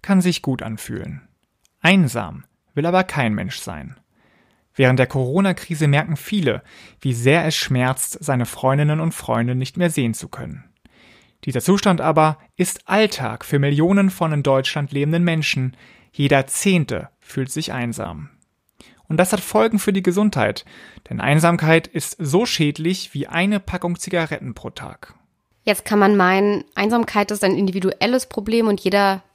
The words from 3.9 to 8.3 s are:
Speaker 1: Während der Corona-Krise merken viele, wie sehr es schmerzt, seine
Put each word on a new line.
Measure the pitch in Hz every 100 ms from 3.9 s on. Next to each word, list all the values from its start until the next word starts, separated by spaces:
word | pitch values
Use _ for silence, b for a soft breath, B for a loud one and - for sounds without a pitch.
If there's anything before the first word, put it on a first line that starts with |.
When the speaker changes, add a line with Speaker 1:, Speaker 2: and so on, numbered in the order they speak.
| - _ _ _ _ _ _ _
Speaker 1:
Während | - 131 127
der | 127
Corona-Krise | 135 127 160 196 175 - 156 156
merken | 139 156 151
viele, | - 208 143 - B B B B
wie | 135
sehr | 117 123 165 160
es | -
schmerzt, | - 127 127 131 - -
seine | 151